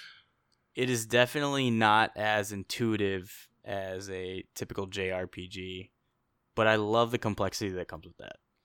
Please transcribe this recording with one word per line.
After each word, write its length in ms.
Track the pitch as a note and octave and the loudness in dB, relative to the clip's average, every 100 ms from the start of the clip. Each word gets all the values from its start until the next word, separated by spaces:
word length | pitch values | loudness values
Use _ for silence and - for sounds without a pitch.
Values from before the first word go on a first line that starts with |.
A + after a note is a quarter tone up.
| - - _ _ _ _ _ | -20 -20 _ _ _ _ _
It 140 | - B2+ | -4 0
is 180 | A#2 A2 | 0 2
definitely 640 | A#2+ B2 D3+ C#3+ C#3 B2+ | 4 4 2 -2 0 2
not 420 | A2+ G#2+ G#2+ A2 - | 4 6 6 4 0
as 360 | G#2+ G#2+ G2+ | 0 0 0
intuitive 960 | G2+ F#2 - A2+ G#2+ G2 F#2+ F#2 - - _ | -6 -8 -2 0 0 0 -2 -8 -18 -20 _
as 440 | - G2+ F#2+ F#2+ G2 | -8 -6 -6 -8 -8
a 340 | F#2 F#2 F#2+ - | -8 -8 -8 -10
typical 320 | - G#2 - F#2+ | -10 -10 -8 -8
J 240 | G2 F#2 | -4 -2
R 160 | F#2 F#2 | -2 -4
P 220 | - F2+ | -8 -12
G, 420 | G2 F#2 F#2 F#2+ _ _ _ _ _ _ | -10 -8 -10 -12 _ _ _ _ _ _
but 140 | - A2 | 2 4
I 80 | A2 | 6
love 340 | G#2 A2+ A#2 | 4 4 4
the 80 | A#2+ | 2
complexity 520 | A2 G2 F#2+ - G2+ | -2 0 -2 -2 -4
that 160 | F#2 - | -4 -8
comes 180 | D#2+ E2+ | -12 -16
with 100 | - | -18
that. 180 | - - _ _ | -18 -18 _ _